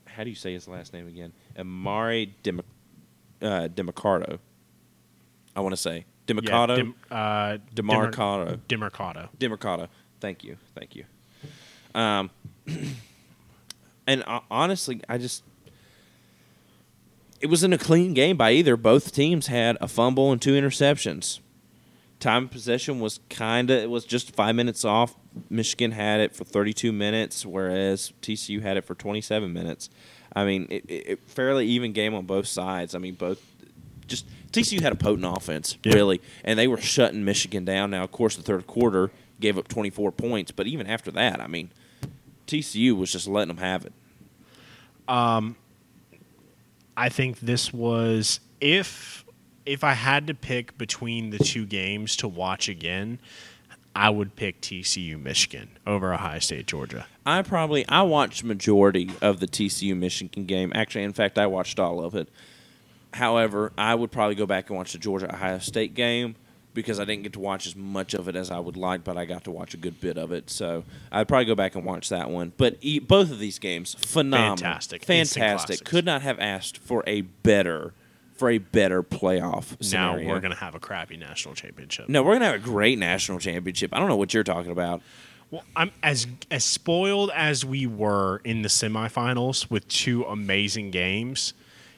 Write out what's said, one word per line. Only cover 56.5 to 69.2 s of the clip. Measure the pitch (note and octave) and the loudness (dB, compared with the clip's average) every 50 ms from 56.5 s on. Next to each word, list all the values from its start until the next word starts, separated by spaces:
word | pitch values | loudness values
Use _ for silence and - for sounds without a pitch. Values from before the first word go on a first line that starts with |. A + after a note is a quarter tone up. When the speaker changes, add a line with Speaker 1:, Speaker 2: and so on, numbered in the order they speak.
| - C#2 - | -4 -6 -6
Speaker 2:
Georgia. | - - D2 C2 A#1 A#1+ A#1 - - - _ _ | -8 -6 -8 -8 -8 -10 -12 -14 -14 -20 _ _
Speaker 1:
I | C#3 D#3 F#3 F#3+ | 0 0 0 0
probably, | - G3 E3+ D#3+ D#3 E3 C#3 - - | 0 0 -2 0 2 2 0 2 4
I | C#3 E3+ G3 | 4 4 6
watched | F#3 D#3 D3 C3+ G2+ - - A#2 | 6 6 4 4 2 0 -6 -4
majority | A#2 G#2+ G2 - - G#2 G2+ G2 G2+ F#2 F#2+ F2 F#2 F#2 - | -4 -4 0 4 6 8 10 10 8 8 4 0 0 -4 2
of | - G#2 G2 F2 | 2 2 2 2
the | F#2+ | 0
T | F2+ - - G#2 F#2+ | -4 0 0 0 0
C | - - G2+ | 0 -2 -2
U | G2 F#2+ | 0 0
Michigan | F2+ F2+ F2+ - - F#2 F2+ - G2+ G2 | 0 0 -2 -2 -4 -8 -8 -8 -8 -4
game. | F2+ F#2+ F#2 F#2 F2 - | -2 -2 0 0 0 0
Actually, | G#2 A2 - - A2 G2+ | 0 -2 0 -2 -6 -4
in | G2+ G2 | -4 0
fact, | - G#2+ G2 - G#2 | 0 0 2 4 2
I | G2+ | 2
watched | G2+ F#2+ F#2 F2+ - - - | 2 2 0 -2 -2 0 0
all | F#2+ F2 E2+ F2 E2 | 0 0 0 -2 -4
of | F2 G2+ | -4 -4
it. | G2 D#2 - _ - - - - - - _ _ _ _ _ _ _ _ _ - | -6 -6 -6 _ -20 -20 -20 -20 -20 -20 _ _ _ _ _ _ _ _ _ -4
However, | - B2 A2+ A#2 A#2 A2+ A2 G2+ G#2 G#2+ - - - | 0 2 4 4 4 4 4 2 0 -2 -2 0 0
I | G#2+ A2 A#2 | 2 2 2
would | A#2 A#2+ G#2+ | 2 0 -2
probably | - A#2+ G#2+ G#2 G#2 | 0 0 2 2 2
go | G2 G#2+ | 0 0
back | F#2 G2 F#2 F#2+ - | 0 0 -2 -2 -4
and | G#2 | -8
watch | F#2 F#2 - - | -8 -6 -8 -10
the | F2 | -8
Georgia | F#2 A2 F#2+ F#2+ F#2+ E2 - | -4 -4 -2 -2 -4 -6 -6
Ohio | F#2 F#2+ F#2 F#2 F#2 | -4 -2 -2 -2 -2
State | F2+ - - A2+ A2 - - | -6 -4 -2 -2 -2 -2 -2
game | - A#2+ A#2+ A#2 A#2+ A#2+ A#2 A2+ - _ _ _ _ _ _ _ | 0 0 0 2 0 -2 -4 -6 -12 _ _ _ _ _ _ _
because | A#2 G#2+ A#2 A2 G2+ | -8 -4 -4 -4 -4
I | G2+ | -4
didn't | G2+ G#2+ G2+ G2+ | -4 -4 -6 -6
get | G#2 F#2 | -10 -10
to | G#2 | -6
watch | F#2+ G2 G2 F#2+ - F2+ | -4 -4 -4 -4 -6 -10
as | E2+ | -12
much | G2 G2 G2 G2 F#2+ F#2 - G2+ | -10 -10 -6 -6 -6 -6 -4 -4
of | G2 F2 | -6 -4
it | F#2 E2+ | -4 -6
as | F2+ F#2 F2+ | -6 -6 -6
I | F2+ F2 | -6 -8
would | F2 F2 D2+ | -8 -8 -8
like, | F#2 F#2 F#2 F#2 F2+ E2+ | -4 -2 -2 -2 -2 -4
but | F#2+ F2 | -6 -6
I | F2 | -6